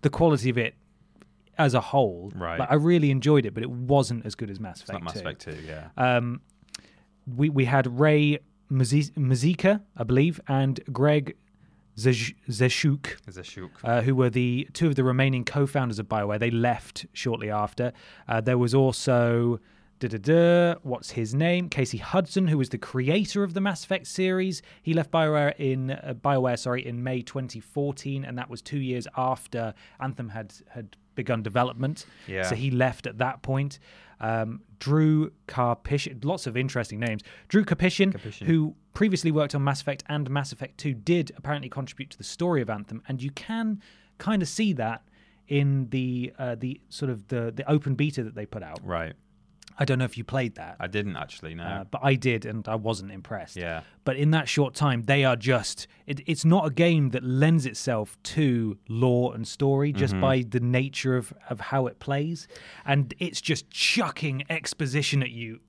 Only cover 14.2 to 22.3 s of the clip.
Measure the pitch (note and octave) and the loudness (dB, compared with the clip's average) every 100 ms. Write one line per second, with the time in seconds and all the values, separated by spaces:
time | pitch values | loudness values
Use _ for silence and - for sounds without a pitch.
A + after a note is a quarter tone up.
14.2 | B2 A#2 B2 B2 D3 - E3 C#3 C3 B2+ | 4 4 0 0 -4 0 0 4 2 4
15.2 | C3+ C3 B2 D3 C#3 C#3+ B2+ G#2 G#2 A2 | 2 2 -2 0 0 2 -2 -2 -2 -2
16.2 | G2+ G#2 A#2 A#2 A#2+ B2 - - - - | 0 0 0 2 2 2 -4 -14 -14 -6
17.2 | C3 A2+ G#2+ G#2 G#2+ - B2 - - - | -4 -2 -2 -2 -2 -2 -4 -4 -20 -20
18.2 | - A2+ A2 B2+ B2 C3 C3+ A#2+ - B2 | -4 -2 2 2 4 4 4 2 2 4
19.2 | A#2+ A#2+ A#2+ A#2 _ _ _ _ B2 A2 | 4 4 2 0 _ _ _ _ -6 -4
20.2 | G2+ E3 E3+ F3 F3 E3+ C#3 B2 - - | 2 6 6 6 4 0 -6 -8 -6 -6
21.2 | A2+ C3 E3 F3+ F3 - B2+ A2+ - F#3 | -2 0 2 2 -2 -2 -2 -4 -2 0
22.2 | F3 | 0